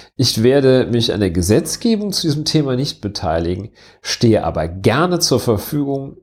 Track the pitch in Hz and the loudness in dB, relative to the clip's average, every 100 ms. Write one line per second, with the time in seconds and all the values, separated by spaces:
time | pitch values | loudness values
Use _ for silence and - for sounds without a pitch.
0 | - - 123 - 117 139 135 131 - 117 | -12 -2 -2 2 4 4 4 4 2 0
1 | 110 90 98 85 85 120 - - 233 220 | 0 0 0 0 2 2 0 -2 0 0
2 | 208 190 165 147 151 156 139 127 143 - | -2 -4 -2 -2 0 0 0 -2 -4 -6
3 | 101 104 85 82 85 92 107 _ - _ | -8 -6 -2 -2 -2 -4 -8 _ -20 _
4 | - - 120 107 82 82 82 92 101 123 | -8 0 2 2 0 -4 -6 -2 0 0
5 | 175 175 - 127 - 104 - 147 139 139 | 0 0 0 0 0 -2 -2 -4 -4 -6
6 | 135 - | -8 -8